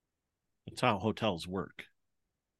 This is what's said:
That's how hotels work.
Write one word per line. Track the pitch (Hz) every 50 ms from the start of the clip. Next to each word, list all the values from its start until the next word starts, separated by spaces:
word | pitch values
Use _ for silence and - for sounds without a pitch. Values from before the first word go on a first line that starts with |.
| _ _ _ _ _ _ _ _ _ _ _ _ - -
That's | - -
how | - 123 110 95
hotels | 101 110 98 - - 110 92 82 - 90
work. | 90 95 87 - - - - - _ _ _ _ _ _ _ _ _ _ _ _ _